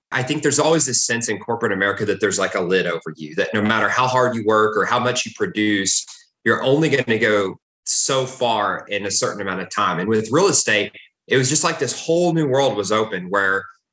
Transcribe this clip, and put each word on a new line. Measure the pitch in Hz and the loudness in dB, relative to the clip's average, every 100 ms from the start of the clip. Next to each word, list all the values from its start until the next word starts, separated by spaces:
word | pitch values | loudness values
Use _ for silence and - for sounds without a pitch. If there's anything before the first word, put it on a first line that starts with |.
| _ | _
I | 131 | -4
think | 123 147 | -2 -2
there's | 147 135 | 0 2
always | 147 165 135 | 2 2 2
this | 120 - | 0 0
sense | 117 117 | -2 -2
in | 104 | -4
corporate | - 113 117 | -4 -2 -2
America | 98 101 98 101 | 0 0 0 -2
that | 95 | 0
there's, | 104 92 | 0 0
like, | 95 101 | 0 -2
a | |
lid | 87 92 87 | 0 2 0
over | 85 - 78 | -4 -8 -12
you, | 78 82 | -8 -4
that | 98 | -2
no | 110 | 0
matter | 104 113 101 | 0 0 0
how | 120 127 | 2 2
hard | 127 123 117 | 2 0 0
you | 104 | 2
work | 110 107 107 | 4 4 2
or | 95 | 0
how | 120 | 0
much | 120 123 - | 0 -2 -4
you | - | -4
produce, | 98 95 107 104 95 - - - _ _ | -4 0 0 2 0 -2 -4 -14 _ _
you're | - 113 | -2 0
only | 135 143 160 | 2 2 2
gonna | 135 139 110 | 0 -2 0
go | 113 104 98 - _ _ | 2 2 0 -6 _ _
so | - - - 135 127 | -6 -2 0 0 -2
far | - 120 110 101 90 - | -2 0 0 0 -2 -6
in | 101 98 | -6 -2
a | |
certain | 92 101 95 | -2 -2 -4
amount | 98 92 | -6 -6
of | 90 | -6
time. | - 101 90 | -2 0 0
And | 95 | 0
with | 110 107 | 0 0
real | 139 196 | 2 4
estate, | 151 - 104 101 - - _ - | 2 2 0 0 -8 -20 _ -2
it | 123 | 0
was | 123 | 2
just | 156 | 2
like | 175 160 | 0 0
this | 127 - | -4 -4
whole | - 165 175 | -2 0 2
new | 165 147 | 2 2
world | 131 135 104 | 2 2 0
was | 98 | 0
open | 107 110 95 90 | 0 0 -4 -2
where | 98 98 95 92 - _ | 0 0 -2 -4 -16 _